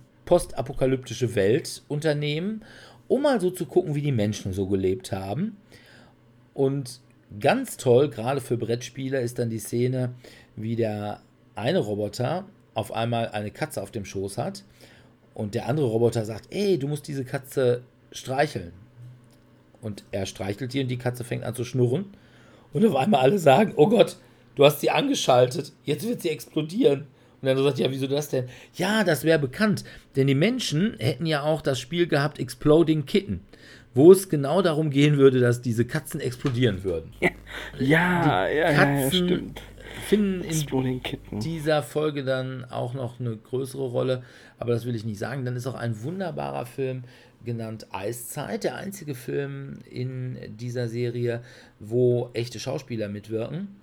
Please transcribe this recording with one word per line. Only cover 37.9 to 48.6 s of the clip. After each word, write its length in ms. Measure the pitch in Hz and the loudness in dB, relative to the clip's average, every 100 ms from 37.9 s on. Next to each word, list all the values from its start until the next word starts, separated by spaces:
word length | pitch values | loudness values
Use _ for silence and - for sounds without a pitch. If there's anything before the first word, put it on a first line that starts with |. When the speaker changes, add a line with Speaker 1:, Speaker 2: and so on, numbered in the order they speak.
| 160 175 175 160 92 90 | 4 4 2 4 2 2
Speaker 1:
Die 80 | 135 | 2
Speaker 2:
ja, 140 | 170 | 2
ja, 40 | |
Speaker 1:
Katzen 520 | 147 143 143 135 180 180 | 4 4 4 2 2 0
Speaker 2:
stimmt. 360 | - - - - - - - - | 0 -4 -12 -18 -20 -16 -14 0
Speaker 1:
finden 340 | 214 196 185 | 2 2 -2
in 80 | 165 | -4
Speaker 2:
Exploding 520 | 160 139 135 131 127 | -4 -2 -2 -2 -4
Kitten. 380 | - 131 - 104 | -6 -10 -8 -8
Speaker 1:
dieser 420 | 147 165 151 151 | -6 -4 0 0
Folge 400 | - 151 156 143 | 0 -2 -2 -2
dann 420 | 131 131 131 131 123 | -2 -2 -4 -10 -10
auch 240 | 117 123 | -8 -6
noch 240 | 123 120 - | -6 -8 -6
eine 180 | 123 110 | -8 -8
größere 520 | - 127 131 135 131 | -8 -6 -6 -6 -4
Rolle, 340 | 127 127 127 - - - _ | -2 -2 -2 -6 -20 -20 _
aber 140 | 120 | -2
das 140 | 117 120 | -2 -2
will 80 | |
ich 100 | 113 | -6
nicht 140 | 110 101 | -6 -6
sagen. 260 | 113 135 | -6 -6
Dann 120 | 123 123 | -6 -6
ist 100 | 123 | -6
auch 80 | |
ein 260 | - 117 107 | -6 -6 -6
wunderbarer 640 | 127 185 180 147 139 139 | -6 -6 -6 -6 -6 -8
Film 380 | 131 - 131 131 123 - - _ | -8 -6 -6 -6 -12 -20 -20 _
genannt 440 | 117 113 113 110 - | -8 -8 -8 -10 -12
Eiszeit, 720 | 95 104 120 - 147 - 220 | -8 -6 -8 -10 -10 -8 -4